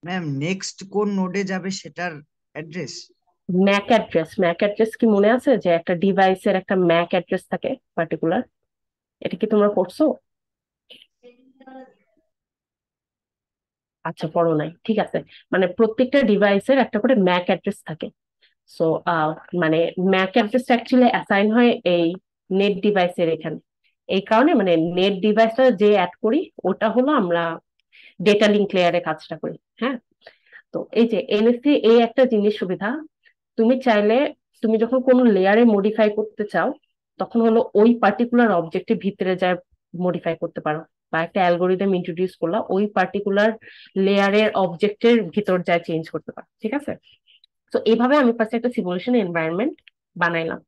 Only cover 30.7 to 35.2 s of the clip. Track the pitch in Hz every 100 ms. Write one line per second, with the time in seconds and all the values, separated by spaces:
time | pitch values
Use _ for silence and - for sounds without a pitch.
30.7 | - - - 233 208 - 208 226 240 285
31.7 | 285 208 233 226 - 247 220 208 208 185
32.7 | 175 196 294 311 _ _ _ _ - 226
33.7 | 262 262 214 208 233 294 - _ _ 220
34.7 | 220 233 254 262 254